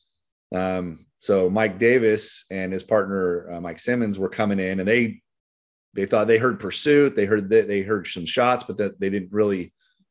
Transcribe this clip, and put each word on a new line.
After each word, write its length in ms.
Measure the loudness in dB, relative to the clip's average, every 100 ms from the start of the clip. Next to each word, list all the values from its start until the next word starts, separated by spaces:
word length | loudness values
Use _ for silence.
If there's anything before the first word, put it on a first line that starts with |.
| _ _ _ _ _
Um, 520 | -4 -4 -4 -6 -10 _ _
so 300 | 0 2 2
Mike 300 | 2 0 2
Davis 640 | 4 4 4 2 -2 -14 -12
and 220 | -8 -6
his 100 | -8
partner, 680 | 0 0 2 -2 -2 -2 -6
uh, 120 | -10
Mike 180 | -10 -8
Simmons, 400 | -4 -2 -2 -2
were 80 | -4
coming 320 | -2 -2 -2
in, 220 | -2 -2
and 80 | 0
they, 320 | 2 0 -4 _ _ _ _ _ _ _
they 120 | -6 0
thought 220 | 2 4
they 120 | 4
heard 200 | 2 -2
pursuit. 560 | -6 -4 4 4 4 2
They 100 | 0
heard 240 | 0 4
that, 180 | 2 2
they 140 | -2
heard 240 | -2 -4 -4
some 180 | -10 -4
shots, 400 | 0 2 0 -4
but 120 | -6
that 200 | -6 -4
they 100 | -4
didn't 220 | -4 -4
really, 400 | 0 0 -2 -6 _ _ _ _